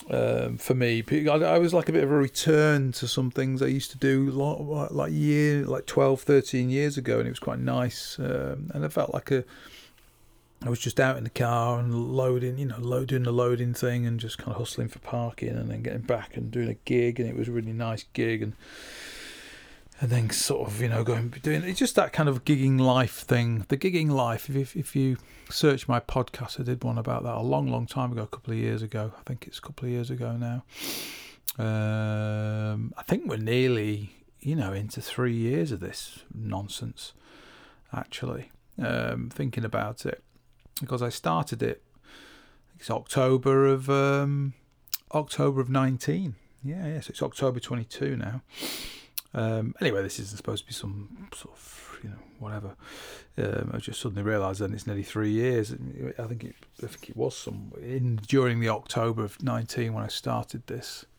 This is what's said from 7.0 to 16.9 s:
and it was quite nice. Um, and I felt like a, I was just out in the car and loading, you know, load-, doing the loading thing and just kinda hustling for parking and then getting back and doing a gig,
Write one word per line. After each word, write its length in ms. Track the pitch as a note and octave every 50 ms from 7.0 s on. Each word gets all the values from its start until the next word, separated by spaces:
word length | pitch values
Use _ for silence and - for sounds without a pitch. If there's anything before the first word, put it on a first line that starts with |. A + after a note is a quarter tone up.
| B2 B2+ A#2 A2+
and 80 | A#2+
it 40 | A#2+
was 80 | B2 -
quite 200 | - - A#2+ B2
nice. 600 | B2+ B2+ B2+ B2+ B2 A#2+ - - - - - -
Um, 520 | C3+ C#3 C#3 C3+ C3+ C#3 C#3+ C#3 D3+ E3+
and 120 | - C#3+ D3+
I 40 | D3+
felt 240 | - D#3+ C#3 -
like 180 | - C3 - -
a, 140 | C#3 B2+ B2 - - - - - - - - - - _ - - _ _ - - _ _ _ _ _ _ -
I 40 | A#2+
was 100 | A#2+ -
just 220 | - B2 - -
out 160 | C3+ C3 C3
in 80 | B2+ A2+
the 60 | A#2
car 480 | - - B2+ A#2 A#2+ A#2 A#2 A#2+ A#2+ A#2+
and 160 | A#2+ A#2+ A#2
loading, 640 | A#2 A#2+ B2+ B2+ C3 C3 B2+ B2+ B2 B2+ B2 B2+ C#3
you 80 | C#3+
know, 120 | B2+ A2+ A#2
load-, 300 | A#2+ A#2+ B2 B2+ C3 B2
doing 160 | C3+ B2+ B2
the 80 | A#2
loading 420 | A#2+ B2 B2 B2 B2 A#2+ B2 A#2+ A#2+
thing 320 | - B2+ B2 A#2+ A#2+ A#2+
and 120 | A#2 A#2 A2+
just 200 | A2+ G#2+ - -
kinda 200 | - A#2 G#2+ G#2+
hustling 300 | A#2+ - - - A#2 G#2+
for 100 | - -
parking 520 | - - - A#2+ A#2 A#2 - - A#2+ A#2
and 200 | A2+ A#2 A2+ A2+
then 120 | A2+ A2+
getting 200 | A#2 B2 A2+ A2+
back 340 | A2 - A#2+ A2 - - -
and 140 | B2 A#2 A2+
doing 180 | A#2 B2 A#2 A#2
a 60 | A2 - -
gig, 360 | -